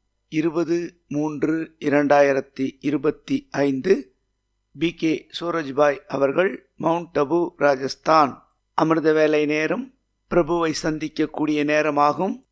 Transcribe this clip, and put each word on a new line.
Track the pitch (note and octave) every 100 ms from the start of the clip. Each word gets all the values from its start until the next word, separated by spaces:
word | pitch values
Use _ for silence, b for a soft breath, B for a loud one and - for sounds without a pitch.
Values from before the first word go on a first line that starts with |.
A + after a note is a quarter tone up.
| _ _ _
இருபது | D#3 E3 D#3+ D#3 E3+ F3 - -
மூன்று | C#3+ D#3 D3+ D3+ D#3+ D#3+ -
இரண்டாயிரத்தி | D3 C#3+ C#3+ C#3+ C#3+ C3+ - - C3+ -
இருபத்தி | C#3+ C#3+ D3 - - C3+ -
ஐந்து. | C3+ C#3+ C3 F3+ C#4+ - _ _ _ _ _ _ C#3
பி | E3
கே | E3 D#3+ D#3 - -
சூரஜ்பாய் | E3+ E3 C#3 C3 D3 C3+ -
அவர்கள், | C#3 C#3 D3 F#3+ B3+ _ -
மவுண்ட் | - E3+ E3+ -
அபு, | C#3 E3+ F3 -
ராஜஸ்தான். | C#3+ C3+ C3 - - D#3+ C#3 - _ _ _
அமிர்த | - D#3+ D#3+ D3+
வேலை | D#3 D3+ D3+ D3
நேரம் | D3+ D#3 F#3+ C4+ _ _ _ -
பிரபுவை | F3 D3+ E3+ E3 D3
சந்திக்கக்கூடிய | D#3+ D#3 D3+ - D3+ - D3+ D3
நேரமாகும். | D3 D3+ D3+ C#3+ D3 D3 F#3+ A#3 _